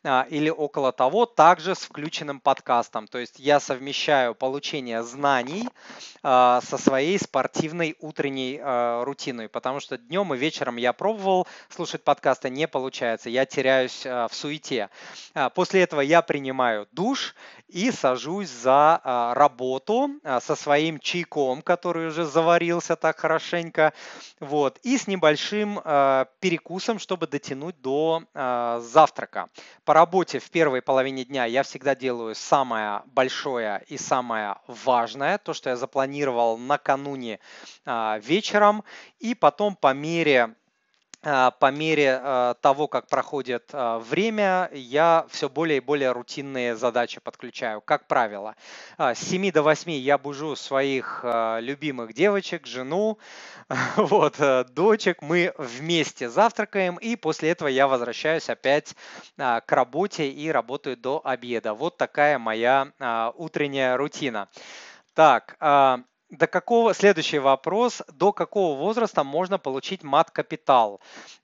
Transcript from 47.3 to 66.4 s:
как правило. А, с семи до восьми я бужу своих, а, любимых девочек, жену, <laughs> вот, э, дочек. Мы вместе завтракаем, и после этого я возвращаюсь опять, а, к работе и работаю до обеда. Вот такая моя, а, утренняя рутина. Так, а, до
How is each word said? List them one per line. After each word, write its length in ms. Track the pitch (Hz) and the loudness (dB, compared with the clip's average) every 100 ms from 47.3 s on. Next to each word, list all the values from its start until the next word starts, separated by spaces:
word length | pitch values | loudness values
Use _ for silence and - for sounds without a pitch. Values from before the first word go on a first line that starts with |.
| _ 120 - 120 107 | _ -16 -8 -8 -8
как 260 | - 147 _ | -2 -2 _
правило. 480 | 139 113 101 107 - - - - - | 0 0 -4 -12 -14 -20 -20 -20 -2
А, 160 | 139 | -2
с 60 | 113 | -2
семи 320 | - 185 196 | -4 -2 2
до 100 | 156 | 2
восьми 340 | 151 151 175 147 | 4 2 -2 -4
я 220 | 131 143 | 0 0
бужу 380 | 135 139 156 135 | 0 -8 -8 -8
своих, 640 | - 135 139 131 - - | -2 -2 0 -2 -4 -8
а, 360 | 123 117 113 113 | -4 -2 -2 -4
любимых 560 | 120 139 151 127 113 110 | -6 -8 -8 -8 -10 0
девочек, 500 | 196 202 - 170 127 | 0 0 -4 -10 -10
жену, 540 | 123 131 170 220 214 - - - - - | -10 -4 -2 -2 -4 -14 -20 -20 -20 -8
<laughs> 260 | 135 127 - | -6 -2 0
вот, 440 | 208 196 151 - | 4 4 4 2
э, 260 | 143 131 127 | 2 2 0
дочек. 560 | 131 202 214 190 170 | 0 2 4 0 -2
Мы 320 | 143 175 170 - | -2 0 0 -4
вместе 720 | 131 123 156 170 143 - 120 | -10 -8 -2 0 0 -4 -4
завтракаем, 680 | 131 226 - 208 196 180 175 | 2 2 2 -4 -2 -2 -4
и 180 | 226 233 | -6 -4
после 360 | 160 156 156 | -4 -2 -2
этого 180 | 170 151 | 0 0
я 180 | 131 139 | 2 4
возвращаюсь 600 | 131 120 113 156 160 - | 2 -2 -4 -2 -2 -4
опять, 460 | 117 131 147 - - - - - - | -4 0 0 -2 -20 -20 -20 -20 -6
а, 240 | 135 117 | -2 -2
к 100 | - | 0
работе 560 | 139 123 143 202 - 143 | 0 0 -2 -4 -4 -6
и 240 | 139 156 | -4 -2
работаю 460 | 143 113 139 139 120 | -2 -4 -8 -8 -8
до 240 | 127 147 | -4 -4
обеда. 500 | 143 127 123 117 110 | -4 -6 -4 -4 -4
Вот 240 | 107 160 - | -4 -6 -4
такая 400 | 131 - 147 139 | -4 2 2 2
моя, 520 | 113 110 120 135 139 _ | -2 0 2 2 0 _
а, 320 | 131 113 113 - | -4 -2 -4 -6
утренняя 580 | 160 160 147 139 131 127 | -10 -4 -4 0 0 0
рутина. 540 | 143 - 143 110 98 - - - - - _ | -4 -6 -6 -6 -10 -16 -20 -20 -20 -20 _
Так, 420 | - 156 117 - - | 6 6 6 0 -2
а, 400 | 156 143 135 123 123 _ _ | 2 6 6 2 -6 _ _
до 180 | - | -2